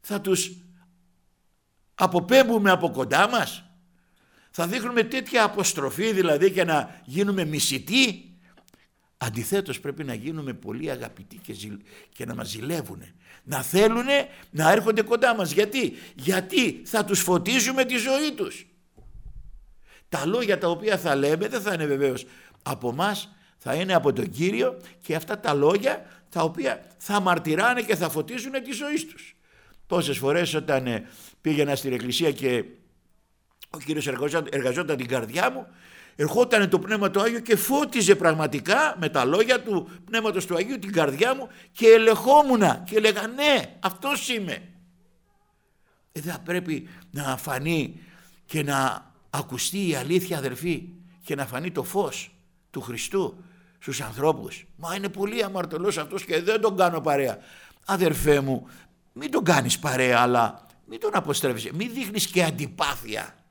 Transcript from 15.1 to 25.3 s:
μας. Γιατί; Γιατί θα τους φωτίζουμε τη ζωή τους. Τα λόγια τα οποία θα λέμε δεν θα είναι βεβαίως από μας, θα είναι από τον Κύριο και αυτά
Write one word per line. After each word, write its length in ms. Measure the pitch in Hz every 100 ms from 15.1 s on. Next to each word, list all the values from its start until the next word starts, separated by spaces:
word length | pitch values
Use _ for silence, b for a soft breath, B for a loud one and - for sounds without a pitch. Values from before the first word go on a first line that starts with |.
| 233 254
μας. 160 | 226 170
Γιατί; 420 | 147 208 262 208 B B
Γιατί 680 | - 131 185 185 - 208 -
θα 200 | - -
τους 160 | 196 190
φωτίζουμε 640 | - 180 175 254 254 262
τη 120 | 247 247
ζωή 360 | 240 269 302 302
τους. 300 | 196 - - _ _ - - - - - - - - - b b _
Τα 180 | 151 143
λόγια 320 | 220 226 190
τα 100 | 180
οποία 300 | 170 214 196
θα 160 | 175
λέμε 340 | 139 139 160 214
δεν 120 | 247
θα 120 | 202
είναι 140 | 175 151
βεβαίως 400 | 139 139 127 - B B B
από 300 | - 120 123
μας, 420 | 127 196 214 - b b b
θα 160 | 123
είναι 200 | 139 185
από 180 | 180 143
τον 180 | 131 104
Κύριο 500 | 98 175 220 508 508 B B
και 120 | -
αυτά 240 | 160 -